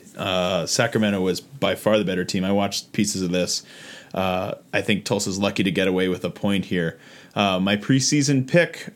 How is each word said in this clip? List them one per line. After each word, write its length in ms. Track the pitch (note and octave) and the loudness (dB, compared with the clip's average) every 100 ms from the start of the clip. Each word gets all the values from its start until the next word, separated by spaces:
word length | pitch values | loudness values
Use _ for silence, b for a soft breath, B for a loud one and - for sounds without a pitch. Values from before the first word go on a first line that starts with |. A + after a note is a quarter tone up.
| - - | -14 -8
Uh, 480 | G2 F#2 F2+ F#2 | -2 0 0 0
Sacramento 560 | D#2 - A#2 A2+ G#2+ G2+ | 0 0 2 2 2 2
was 200 | F#2 F2+ | 0 -2
by 320 | - - G2 | -6 -2 -2
far 240 | F2+ - G#2+ | 0 2 2
the 60 | F#2+ | 2
better 180 | F#2 | -2
team. 180 | F2+ G2 | -2 -2
I 100 | F#2 | 0
watched 400 | G2+ G2+ - - | 2 0 -4 -6
pieces 280 | - G2+ F#2+ | -2 -2 0
of 100 | F2+ | 0
this. 300 | F2+ F2 - - B B B B | 0 0 -4 -8 B B B B
Uh, 400 | F#2 F#2+ F2+ F#2+ - - | -4 -2 -2 -4 -8 -6
I 80 | G#2 | -2
think 240 | G2 G2+ | 0 0
Tulsa's 340 | - G2+ G2+ F#2+ | 0 -2 -2 0
lucky 240 | G2+ G2+ | 0 0
to 80 | G2 | 0
get 180 | F#2 F#2+ | 2 2
away 200 | F#2 F#2 | 2 0
with 160 | F2 | 0
a 60 | F2 | -4
point 360 | - G#2 G2 F2+ | -4 0 0 0
here. 320 | F#2 E2 - B B B | -2 -2 -4 B B B
Uh, 240 | - G2+ F#2 | 0 2 2
my 160 | F#2+ G#2 | 2 0
preseason 720 | - C3+ C3 D3+ C#3 C#3 C3 | 2 2 2 2 2 0 2
pick, 420 | F3 D#3+ - - | 2 2 -2 -16